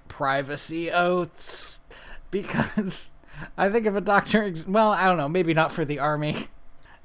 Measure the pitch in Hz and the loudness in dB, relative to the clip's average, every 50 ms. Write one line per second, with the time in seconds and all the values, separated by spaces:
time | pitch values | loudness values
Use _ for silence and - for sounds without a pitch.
0 | - - - - 147 135 135 139 139 131 147 139 - - 160 165 170 165 160 175 | -18 -14 -6 -2 0 2 2 0 0 -2 -4 -4 -4 -4 -4 -4 -4 0 2 2
1 | 175 175 180 180 175 165 - - - - - - - - - - - - - - | 4 4 2 2 0 -2 -6 -10 -6 -4 -4 -2 -4 -4 -6 -10 -14 -20 -20 -20
2 | - - - - - - - 202 196 - - 226 220 - - - 202 190 - - | -18 -16 -16 -14 -10 -6 -6 -6 -6 -4 -2 -2 -2 -2 -2 -4 -4 -4 -4 -6
3 | - - - - - - - 147 - - - - 175 196 202 240 214 214 196 202 | -8 -10 -14 -18 -20 -18 -16 -16 -16 -8 -2 0 2 2 2 2 2 2 0 0
4 | 180 208 202 202 - - - 220 214 202 170 156 160 190 190 220 220 214 208 170 | 2 4 4 4 4 4 2 2 2 0 -4 -6 -4 0 2 4 4 4 4 4
5 | 185 190 180 165 143 143 165 185 180 165 165 160 160 147 - - 160 135 147 135 | 4 4 4 4 2 0 2 2 2 2 4 2 2 2 0 -2 -2 -2 -2 0
6 | 139 151 151 147 151 151 185 233 226 - - - - - - - - - - - | 0 0 0 0 -2 -2 -4 -4 -6 -10 -14 -18 -16 -16 -16 -18 -18 -20 -20 -8
7 | - | -4